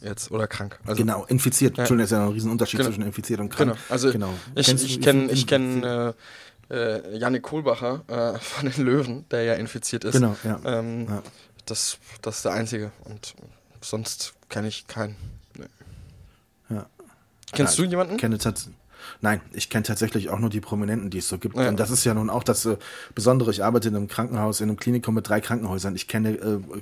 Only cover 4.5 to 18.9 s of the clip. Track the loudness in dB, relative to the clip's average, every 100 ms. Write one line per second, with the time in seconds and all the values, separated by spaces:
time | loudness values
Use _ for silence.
4.5 | 2 4 4 2 2 6 6 6 2 4
5.5 | 2 2 0 0 0 -2 -4 -14 -20 -20
6.5 | -20 -8 -2 0 -2 -4 -4 0 0 -2
7.5 | -2 0 0 0 -4 -4 -2 -2 -2 -6
8.5 | -4 -2 2 4 4 2 -4 -4 -2 0
9.5 | 0 -2 -6 -6 -4 2 4 4 2 -4
10.5 | -4 -2 -2 -2 -4 -4 -6 -8 -20 -20
11.5 | _ -8 -4 -4 -6 -14 -10 -8 -4 -2
12.5 | -2 -2 -4 -6 -10 -18 -16 -16 -18 -20
13.5 | -20 _ -18 -8 -6 -6 -8 -10 -12 -10
14.5 | -6 -6 -6 -10 -8 -8 -8 -14 -16 -20
15.5 | -20 -20 _ -20 -20 -20 -20 -20 _ _
16.5 | _ -10 -10 -10 _ -20 _ _ _ -6
17.5 | 0 2 2 2 0 0 0 0 0 0
18.5 | -2 -6 -16 _